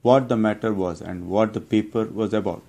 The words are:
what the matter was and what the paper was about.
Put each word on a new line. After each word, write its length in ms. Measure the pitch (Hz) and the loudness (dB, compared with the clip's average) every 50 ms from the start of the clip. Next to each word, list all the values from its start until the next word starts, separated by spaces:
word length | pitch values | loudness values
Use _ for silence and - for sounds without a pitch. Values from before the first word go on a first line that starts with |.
| - | 6
what 260 | 120 127 135 131 120 | 6 4 4 4 2
the 80 | 123 | 0
matter 340 | 110 110 107 104 - - 113 | 2 2 0 0 0 -2 -2
was 300 | 107 95 92 87 85 85 | -2 -2 -2 -4 -4 -8
and 260 | - 87 92 90 90 | -10 -10 -10 -10 -8
what 260 | 87 92 107 110 107 110 | -2 2 2 2 2 0
the 80 | 104 | -8
paper 440 | - - - 107 104 - - 113 110 | -4 0 0 0 0 0 -4 -4 -4
was 300 | 110 - 107 110 98 107 | -4 -4 -4 -4 -2 -2
about. 260 | 107 95 98 85 80 - | -2 -2 -4 -6 -8 -14